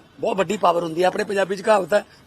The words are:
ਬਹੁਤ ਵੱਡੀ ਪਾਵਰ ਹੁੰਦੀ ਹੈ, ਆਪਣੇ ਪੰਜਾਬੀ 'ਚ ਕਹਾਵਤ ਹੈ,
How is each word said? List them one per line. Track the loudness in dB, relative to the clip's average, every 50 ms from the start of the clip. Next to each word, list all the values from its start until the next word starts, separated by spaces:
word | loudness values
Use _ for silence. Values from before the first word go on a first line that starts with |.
| -14 _ _ -8
ਬਹੁਤ | -6 -4 -2 -2
ਵੱਡੀ | -2 -2 -2 0
ਪਾਵਰ | 2 2 2 2 0
ਹੁੰਦੀ | -4 -2 0
ਹੈ, | 0 0
ਆਪਣੇ | 0 0 -2
ਪੰਜਾਬੀ | -2 -2 -2 -2 -2 -4
'ਚ | -2
ਕਹਾਵਤ | 2 2 2 2 2 2 0
ਹੈ, | 0 0 -2 -14 -20 _